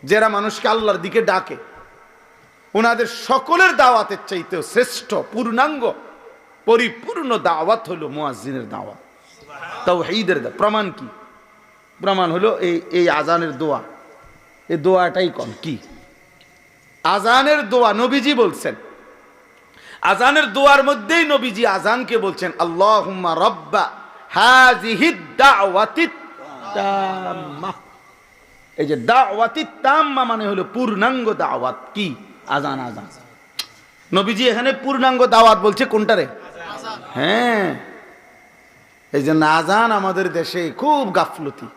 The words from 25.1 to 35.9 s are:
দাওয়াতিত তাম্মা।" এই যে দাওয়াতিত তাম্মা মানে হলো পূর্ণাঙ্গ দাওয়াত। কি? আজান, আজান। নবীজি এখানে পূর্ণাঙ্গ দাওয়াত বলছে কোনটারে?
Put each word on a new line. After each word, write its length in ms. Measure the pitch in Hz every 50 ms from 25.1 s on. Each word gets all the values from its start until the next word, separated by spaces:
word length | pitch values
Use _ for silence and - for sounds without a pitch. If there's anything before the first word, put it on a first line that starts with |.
| 311 190 165 - -
দাওয়াতিত 760 | - - 277 254 196 202 196 180 190 220 214 - 294 339 - - - - - - - - - 143 - - 202 202
তাম্মা।" 1000 | 208 196 196 196 196 190 190 190 185 185 180 175 - - 147 147 143 165 190 180 - - - - - _ _ _ _ _ _ _ _ _ _ _ _ _ _ _
এই 100 | - 151
যে 100 | 143 151
দাওয়াতিত 680 | 131 117 - 233 262 254 - - 208 233 226 - 320 311 - - - -
তাম্মা 420 | 262 277 311 311 285 277 269 254
মানে 240 | 233 233 220 214 202
হলো 160 | 202 190 180 - -
পূর্ণাঙ্গ 580 | 233 254 226 214 190 202 240 262 262 240 220 208
দাওয়াত। 440 | - 175 143 127 127 120 127 127 - - - -
কি? 200 | 202 208 175 127 104 104 - - - -
আজান, 340 | - 131 143 139 147 139 135
আজান। 260 | 127 123 110 107 101 - - - - - - _ _ _ _ - - - - - _ _ _ _ _ _ -
নবীজি 340 | 190 196 196 233 196 254 247
এখানে 240 | 220 226 247 262 269
পূর্ণাঙ্গ 540 | 262 - 262 277 262 254 262 262 247 247
দাওয়াত 320 | 254 233 226 233 226 214 190
বলছে 260 | 185 214 202 - 233
কোনটারে? 420 | -